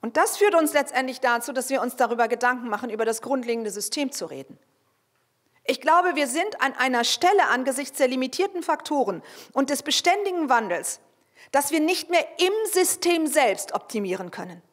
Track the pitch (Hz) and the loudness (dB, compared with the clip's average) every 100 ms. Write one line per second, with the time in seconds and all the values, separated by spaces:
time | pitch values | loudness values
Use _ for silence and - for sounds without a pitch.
0 | 247 269 370 - 403 339 311 294 277 247 | -2 2 2 4 4 4 4 2 0 -2
1 | 262 247 254 240 233 254 254 269 240 247 | -4 -2 0 0 -2 -6 -2 -2 -2 0
2 | 240 233 226 233 247 254 233 208 247 214 | 0 2 0 2 0 0 -4 -6 -6 -4
3 | 220 220 - 269 240 233 220 202 202 - | -2 -2 -2 -2 0 -4 -4 -6 -6 -4
4 | 277 - 165 135 135 - _ _ _ _ | -4 -4 -10 -12 -16 -20 _ _ _ _
5 | _ _ _ _ _ _ - 269 302 330 | _ _ _ _ _ _ -4 -2 4 4
6 | 359 302 285 262 392 - 277 - 262 247 | 4 2 0 0 -2 0 -2 0 0 2
7 | 240 - 349 403 - 247 262 254 277 - | 0 2 4 4 4 2 0 -4 -6 0
8 | 262 254 254 - 392 370 330 302 - 294 | 0 2 -4 -2 -2 -2 -4 -4 -2 0
9 | 247 175 - - - - 269 285 - 294 | 0 -2 -8 -20 -6 -2 0 0 0 0
10 | 349 392 403 359 302 240 214 170 - - | 2 2 0 -2 2 2 2 -4 -4 -10
11 | _ _ _ _ - 262 285 320 302 359 | _ _ _ _ -2 -2 0 0 2 0
12 | - 339 - - 359 427 427 370 349 - | 0 0 0 0 0 0 0 2 0 0
13 | 349 349 311 294 254 190 - 214 - 220 | 0 0 2 2 2 0 -4 -8 -6 -6
14 | 196 185 180 - 180 175 _ | -4 -6 -8 -12 -14 -16 _